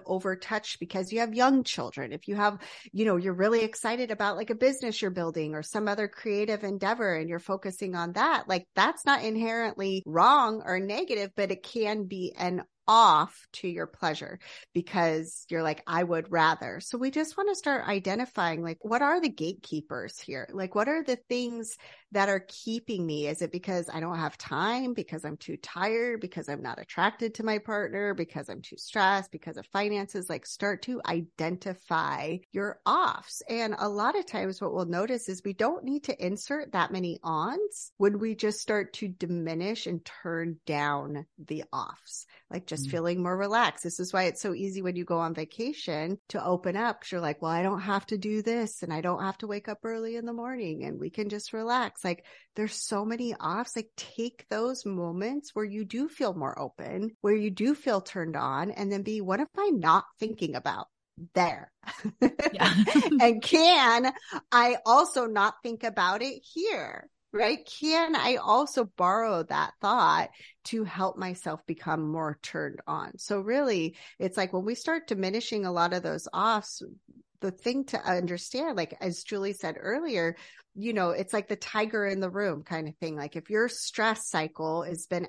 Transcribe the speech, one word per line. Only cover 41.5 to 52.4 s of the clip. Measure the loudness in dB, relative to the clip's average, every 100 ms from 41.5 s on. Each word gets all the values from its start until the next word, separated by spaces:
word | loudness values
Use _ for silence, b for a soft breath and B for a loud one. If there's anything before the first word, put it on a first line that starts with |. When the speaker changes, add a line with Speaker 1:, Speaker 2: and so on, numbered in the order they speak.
| -8 -6
Speaker 1:
offs, | -6 -6 -10 -16 -16 -16 b b
like, | -10 -8
just | -6 -4
Speaker 2:
Mm. |
Speaker 1:
feeling | -2 0 0
more | 0 0
relaxed. | 0 2 2 0
This | -6 -6
is | -2
why | 2
it's | 2 0
so | -4
easy | -4 -4 -4
when | -4 -4
you |
go | -2 0
on | 0
vacation | -4 -8 -6 -6 -6 -6 -4 -4 -6 -6
to | -4
open | 0 0 0 -2
up, | -2 -4
'cause | -6
you're | -4
like, | -4 -2
"Well, | -2
I | 0
don't | 0 0
have | 0 -2 -2
to | -4
do | -2 -2
this | 0 0 -2 -6
and | -6
I | -2
don't | -2 -2
have | -2 -4
to | -6
wake | -8 -8
up | -8
early | -6 -6 -6 -6
in | -6
the |
morning | -6 -6 -6 -6 -6
and | -6 -6
we | -6
can | -6 -6
just | -6 -8
relax." | -6 0 0 -2 -4
Like, | -4 -6 B B